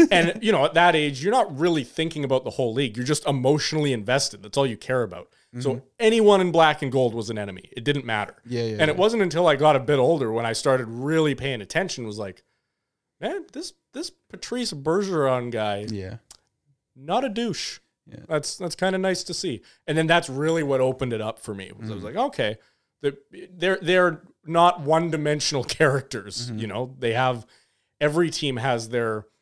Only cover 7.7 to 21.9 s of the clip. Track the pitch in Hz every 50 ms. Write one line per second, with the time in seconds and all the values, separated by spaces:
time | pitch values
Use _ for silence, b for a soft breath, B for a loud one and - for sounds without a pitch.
7.7 | - 123 113 135 147 151 123 117 110 104 104 - - _ _ 120 123 120 117 113
8.7 | 107 104 160 156 151 180 190 220 240 226 196 175 147 165 180 165 143 135 151 151
9.7 | 147 135 123 127 147 135 123 143 170 151 131 110 110 117 117 113 113 - - 143
10.7 | 135 127 120 110 113 120 131 143 160 160 156 151 135 123 127 139 131 110 101 -
11.7 | - 156 196 170 - - 120 110 104 107 104 95 90 - _ _ _ _ _ _
12.7 | _ _ _ _ _ _ _ _ _ - - 233 359 403 320 - - 269 370 -
13.7 | - _ _ _ - 254 349 - - _ _ _ - 185 - - 247 254 240 -
14.7 | - 143 135 156 165 196 208 190 185 156 139 131 127 127 120 123 120 113 107 104
15.7 | 101 101 104 110 110 101 92 92 98 113 _ _ - _ _ _ _ _ _ _
16.7 | _ _ _ _ _ 131 135 151 185 240 269 262 196 226 240 226 156 - - -
17.7 | - - _ _ _ _ _ - 110 - - - 156 151 147 - - - 190 -
18.7 | 165 - 185 190 190 190 185 190 180 180 - - 165 - - 170 123 101 b b
19.7 | b b b - 151 160 160 160 170 175 170 - 131 135 151 160 165 165 151 139
20.7 | 135 127 127 131 131 127 135 123 117 110 107 110 113 - - - 104 98 95 82
21.7 | - 104 113 107